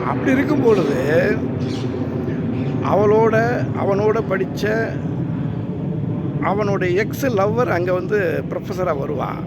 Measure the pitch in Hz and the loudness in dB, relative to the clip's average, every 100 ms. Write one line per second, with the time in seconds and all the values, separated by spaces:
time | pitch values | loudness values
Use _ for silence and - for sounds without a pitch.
0 | - 135 - 262 277 294 233 208 151 139 | -2 0 2 2 2 2 4 4 4 0
1 | 135 165 190 208 - - - - - - | 2 2 2 0 -2 -2 -4 -2 -4 -4
2 | - - - - - - - - 135 170 | -4 -4 -4 -2 -2 -2 -2 -2 2 2
3 | 208 214 226 220 233 240 - - 190 196 | 4 6 6 4 2 0 -2 -2 0 2
4 | 214 220 214 190 185 - 208 220 226 - | 2 2 0 -2 -2 -2 -2 0 -2 -4
5 | - - - - - - - - - - | -4 -4 -2 -2 -2 -4 -6 -6 -4 -4
6 | - - - - 156 202 208 196 180 180 | -2 -2 -4 -2 -2 0 0 0 0 0
7 | 214 - 269 214 196 214 175 180 180 180 | 0 -2 0 2 2 2 0 0 0 0
8 | 185 208 175 147 - 170 - 185 180 147 | 0 0 0 -2 -4 -6 -6 -2 -2 -2
9 | 143 143 110 - | -2 -2 -4 -4